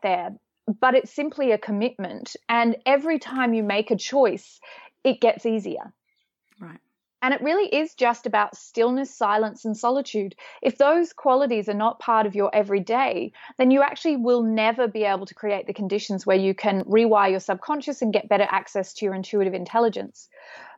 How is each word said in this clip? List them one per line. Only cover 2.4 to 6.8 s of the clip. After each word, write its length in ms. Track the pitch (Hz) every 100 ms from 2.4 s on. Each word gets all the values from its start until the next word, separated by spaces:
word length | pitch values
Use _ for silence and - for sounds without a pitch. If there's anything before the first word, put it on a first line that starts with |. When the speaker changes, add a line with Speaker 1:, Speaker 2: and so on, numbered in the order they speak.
| -
Speaker 1:
And 280 | 233 233 - 262
every 340 | 277 311 311
time 340 | - 262 247
you 100 | 226
make 280 | 208 202 214
a 40 | 208
choice, 640 | - 277 233 196 - _ - - - _
it 160 | 262 -
gets 240 | 233 - 233
easier. 480 | 220 190 - - _ _ _ _ _ _ _
Speaker 2:
Right. 200 | 170 170